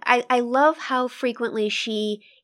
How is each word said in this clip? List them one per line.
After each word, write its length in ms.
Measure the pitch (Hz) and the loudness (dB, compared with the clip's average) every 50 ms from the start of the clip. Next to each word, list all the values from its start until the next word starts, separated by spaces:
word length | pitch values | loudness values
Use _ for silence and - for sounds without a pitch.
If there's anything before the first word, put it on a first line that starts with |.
| - | 2
I, 200 | - 247 247 - - | 2 2 2 2 2
I 120 | 254 247 | 0 0
love 360 | 240 233 247 269 294 311 311 311 | 0 0 2 4 4 4 4 2
how 280 | - - 262 254 247 | -4 -4 -2 -2 -2
frequently 640 | 240 - - 269 247 226 - 233 226 214 220 208 208 | -2 -4 -4 -4 -4 -2 -2 -4 -4 -2 -2 -2 -2
she 540 | 202 - - 226 214 214 214 208 208 208 _ _ _ _ | -2 -4 -4 -4 -2 -2 -2 -2 -4 -6 _ _ _ _